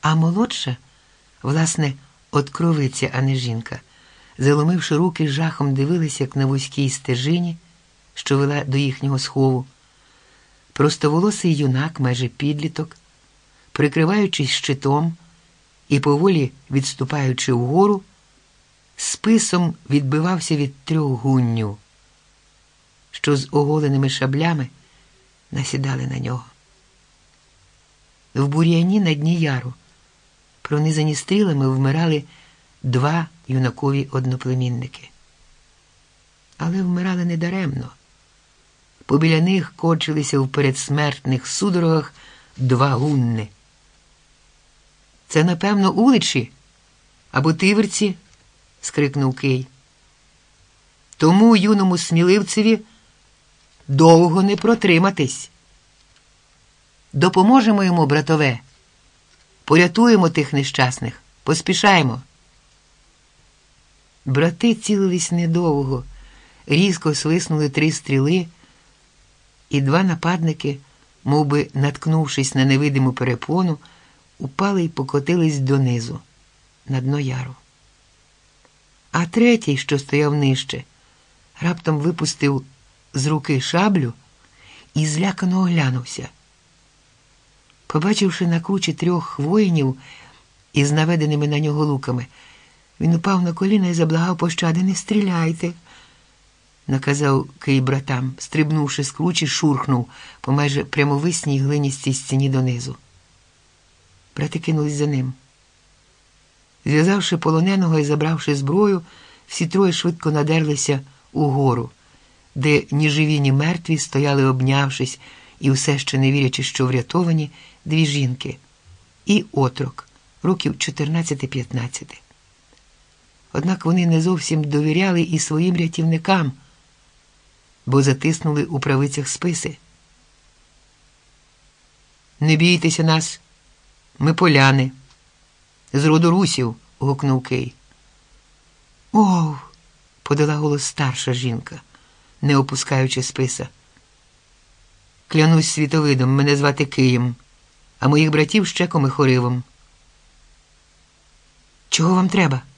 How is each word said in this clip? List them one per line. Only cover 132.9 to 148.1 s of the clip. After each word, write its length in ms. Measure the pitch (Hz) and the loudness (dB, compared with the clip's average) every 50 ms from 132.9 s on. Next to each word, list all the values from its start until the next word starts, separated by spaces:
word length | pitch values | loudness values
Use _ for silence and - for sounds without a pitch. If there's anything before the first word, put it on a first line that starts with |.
| 160 - 165 | 0 2 2
нас, 380 | 160 160 160 165 - - - _ _ _ _ _ _ _ _ _ _ _ _ _ _ _ - | 2 2 2 0 -4 -10 -14 _ _ _ _ _ _ _ _ _ _ _ _ _ _ _ -2
ми 160 | 139 147 165 | 0 0 2
поляни, 560 | 165 185 175 151 139 135 135 135 135 131 131 131 - - _ _ _ _ _ _ _ _ _ _ _ _ _ _ _ _ _ - | 2 2 4 4 6 6 6 4 4 2 -2 -4 -10 -20 _ _ _ _ _ _ _ _ _ _ _ _ _ _ _ _ _ -4
з 120 | 135 143 | 0 2
роду 260 | 156 156 160 165 170 | 4 4 4 4 4
русів", 460 | 170 185 196 - - - 127 117 117 - _ _ _ _ | 4 4 2 0 0 -2 -2 -4 -4 -8 _ _ _ _
гукнув 440 | 131 135 139 135 143 139 131 127 127 | -2 -2 -2 -2 0 0 0 0 0
Кий. 320 | - 131 127 127 123 - _ _ _ _ _ _ _ _ _ _ _ _ _ _ _ _ _ _ _ _ _ _ _ _ _ _ _ - | -2 -4 -4 -4 -6 -12 _ _ _ _ _ _ _ _ _ _ _ _ _ _ _ _ _ _ _ _ _ _ _ _ _ _ _ 2
"Ов!" 440 | 208 214 196 185 175 165 156 147 135 - - - _ _ _ _ _ _ _ _ _ _ | 4 4 4 4 2 0 -2 -4 -8 -14 -20 -20 _ _ _ _ _ _ _ _ _ _
подала 340 | - 147 143 151 147 151 | -2 0 0 2 0 0
голос 280 | 147 151 151 147 143 139 | -2 0 -2 -2 -2 -4
старша 480 | - - - 147 131 131 - - - 123 | -6 -4 -4 -4 -4 -2 -4 -4 -4 -4
жінка, 480 | 123 123 127 117 117 - - - 147 - _ _ - _ _ _ _ _ _ _ _ - | -2 -2 -4 -4 -4 -8 -12 -18 -20 -20 _ _ -20 _ _ _ _ _ _ _ _ 0
не 140 | 139 143 | 2 2
опускаючи 680 | 135 135 135 143 131 - - 143 131 131 131 - 131 127 | 2 2 0 -2 -6 -4 -2 0 0 0 0 -2 -4 -6
списа. 460 | - - - 131 123 - - - - - _ _ _ _ _ _ _ _ _ _ _ _ _ _ _ _ _ _ _ _ _ _ _ _ _ _ _ _ _ _ _ | -6 -4 -4 -4 -4 -4 -6 -10 -12 -12 _ _ _ _ _ _ _ _ _ _ _ _ _ _ _ _ _ _ _ _ _ _ _ _ _ _ _ _ _ _ _
"Клянусь 420 | - 160 156 160 165 160 156 160 | 0 2 4 6 6 4 4 2
світовидом, 640 | - - 151 143 147 160 151 147 139 131 127 127 135 | 0 -2 -2 0 0 0 2 2 2 2 2 2 2
мене 220 | 139 143 143 143 | 2 2 2 2
звати 300 | 143 143 143 139 139 147 | 2 2 0 0 0 -4
Києм, 480 | 135 - - 135 131 123 120 123 123 117 - _ _ _ _ _ _ _ _ _ _ _ _ | -4 0 2 2 2 4 2 0 -2 -4 -8 _ _ _ _ _ _ _ _ _ _ _ _
а 100 | - | 0
моїх 220 | 131 | 2